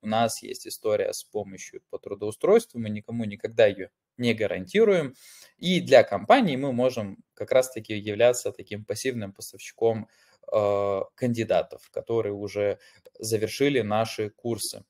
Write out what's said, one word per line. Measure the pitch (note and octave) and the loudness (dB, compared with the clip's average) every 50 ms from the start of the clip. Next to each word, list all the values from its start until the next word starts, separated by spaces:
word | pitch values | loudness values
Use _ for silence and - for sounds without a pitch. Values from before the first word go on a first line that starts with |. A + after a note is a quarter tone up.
у | - G#2+ | -6 -2
нас | G#2+ A2+ A#2 A2+ - - | 0 2 2 0 0 -6
есть | - G2+ - - - | -10 -12 -14 -12 -12
история | - - - _ A2 G#2+ G#2 G2 G2+ G2+ | -16 -16 -6 _ -2 0 0 0 -2 -4
с | - - | -8 -12
помощью | _ _ G#2+ G2+ F#2+ F#2+ F#2 - - - F#2+ _ _ | _ _ -8 -8 -8 -12 -16 -18 -18 -18 -20 _ _
по | - - | -16 -14
трудоустройству, | _ - G2+ G2 G2+ G#2+ G#2+ - - - G3+ A#3 A3+ _ _ B2 | _ -12 -12 -8 -8 -8 -8 -2 2 4 4 4 4 _ _ -8
мы | A2+ G#2+ | -6 -6
никому | G#2+ G#2 G#2 - A#2 A#2 A#2 | -6 -8 -8 -10 -8 -6 -6
никогда | G#2+ G2+ G2+ - A2 A2+ A2+ A2+ G#2 | -6 -8 -8 -10 -10 2 4 4 4
ее | G2+ F#2 F#2+ F2+ _ _ _ _ _ - | 4 0 -8 -14 _ _ _ _ _ -4
не | B2 A#2+ A2 | 0 0 0
гарантируем. | G#2+ G#2+ G2 F2+ F2+ F#2 F2+ - G3 A3 G#3 G3 F3 D#3 C3 A#2+ _ - - - - - - _ _ | 0 0 -4 -2 -4 -8 -2 2 4 6 6 6 2 2 -2 -8 _ -20 -20 -20 -20 -20 -20 _ _
И | C#3+ F3 F#3 E3+ | -2 0 0 2
для | C3 A#2+ C3 B2 G#2+ | 2 8 8 8 8
компании | - - G2 G2+ - A3 C#4+ B3+ F#3 C#3 | 8 2 -6 4 4 4 6 6 2 0
мы | B2+ C#3 C#3+ | -2 -2 -2
можем | B2+ A#2+ B2 C3 A#2 A#2 G#2 G2 G2 - - _ _ | 0 2 0 0 0 -2 -8 -8 -10 -14 -20 _ _
как | _ G#2+ - | _ -6 2
раз-таки | - B2+ B2+ - - A2+ G#2+ - A2 G#2 | 4 4 4 4 -2 -12 -10 -8 -8 -6
являться | G2+ G#2+ G#2 G2+ A2+ A#2+ B2 B2 - - G2+ | -4 -6 0 4 4 4 4 2 -4 -8 -10
таким | _ G2+ _ G#2+ G#2 G#2+ | _ -14 _ -12 -12 -8
пассивным | _ A2 G#2+ - C3+ B2+ A#2+ G#2+ G2 G2 | _ -8 -4 -4 -4 -4 -4 -6 -10 -12
поставщиком, | _ - - - G2 - - - - A2+ A2+ A2+ A2 G#2+ _ _ _ _ _ _ _ _ - - | _ -16 -16 -16 -16 -20 -20 -8 0 0 2 2 0 -6 _ _ _ _ _ _ _ _ -2 0
э, | A2 G#2 G2+ G2+ G2+ G2+ G2+ G2 F#2+ - - _ | 0 2 2 2 2 0 0 0 -2 -4 -6 _
кандидатов, | _ - B2 A#2 A2 A2+ G#2+ F#2+ F2 - - - - - _ | _ -2 -2 -2 -2 -2 0 0 0 0 -2 -8 -20 -20 _
которые | _ - - - A2+ A#2 A2 G#2 G2+ | _ -12 -6 -2 -2 -2 -2 -2 -4
уже | G2+ G2+ G2+ - G#2 G2+ G2+ F#2+ - _ - _ _ _ - _ - | -6 -8 -8 -4 -2 -2 -2 -2 -4 _ -20 _ _ _ -20 _ -12
завершили | - A2 A2+ G#2+ G#2 G#2 - - C3+ C#3+ C#3+ B2+ | -6 -2 -2 -2 -2 -2 -2 0 0 2 2 0
наши | G#2+ G#2 G#2 G#2+ A2+ A2+ - - A2 G#2 | -2 0 0 0 -2 -2 -4 -6 -6 -6
курсы. | _ _ _ A#2+ A#2 G#2+ - - - - G2+ _ | _ _ _ -6 -6 -4 -6 -10 -10 -12 -18 _